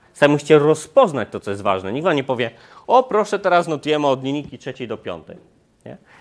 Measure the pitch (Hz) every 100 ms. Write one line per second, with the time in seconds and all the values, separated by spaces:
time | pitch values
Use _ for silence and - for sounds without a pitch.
0 | _ - 147 147 - 156 147 151 - -
1 | 240 139 104 104 - 98 101 95 95 120
2 | 175 151 131 123 117 - - - - 240
3 | 254 208 208 202 196 175 170 151 147 151
4 | 147 131 135 147 143 123 - 127 120 107
5 | - 87 78 85 _ _ _ _ 117 127
6 | _ -